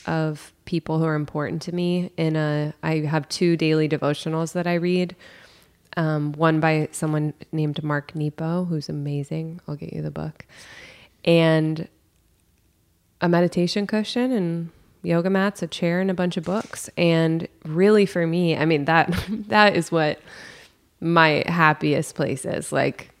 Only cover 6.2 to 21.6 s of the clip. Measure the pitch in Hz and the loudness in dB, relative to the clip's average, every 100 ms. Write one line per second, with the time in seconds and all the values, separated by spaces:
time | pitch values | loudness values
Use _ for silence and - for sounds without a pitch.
6.2 | 147 147 160 156 160 156 151 - 156 151 | -2 0 2 4 2 2 -2 -4 -2 0
7.2 | 151 - - 160 151 147 151 147 143 160 | -2 -6 -8 -4 -2 -2 -4 -4 -4 -6
8.2 | 151 147 160 175 180 160 - 151 143 143 | -6 -4 -4 -2 -2 -4 -6 -6 -4 -6
9.2 | 139 160 160 170 - 147 165 - 151 147 | -6 -6 -8 -12 -12 -12 -10 -8 -8 -8
10.2 | 156 - - - - - - - - _ | -10 -10 -20 -20 -20 -20 -20 -20 -20 _
11.2 | - 165 160 160 160 160 - _ _ _ | 2 4 6 4 2 -2 -8 _ _ _
12.2 | _ _ _ _ _ _ _ _ _ - | _ _ _ _ _ _ _ _ _ -4
13.2 | 175 170 175 185 175 214 202 214 208 240 | 0 2 2 2 -2 -2 -2 -2 -2 -2
14.2 | 254 247 175 170 165 - _ _ 175 170 | 0 0 -2 -4 -6 -12 _ _ -2 0
15.2 | 175 196 202 - 170 - 170 175 190 180 | 2 2 0 -2 -8 -2 0 0 0 0
16.2 | 180 175 170 196 - - - - 170 165 | -2 -2 -4 -4 -4 -12 -12 0 2 4
17.2 | 165 165 - _ 160 156 196 214 202 180 | 2 0 -4 _ -6 2 6 6 4 2
18.2 | 165 170 170 156 156 156 139 165 156 175 | 0 2 2 2 2 2 4 4 4 0
19.2 | - 214 208 214 208 180 160 165 151 - | -4 -8 0 4 6 4 0 0 0 -2
20.2 | - - - - - _ _ - 165 170 | -8 -20 -20 -20 -20 _ _ -8 2 6
21.2 | 160 151 - 170 | 6 4 0 4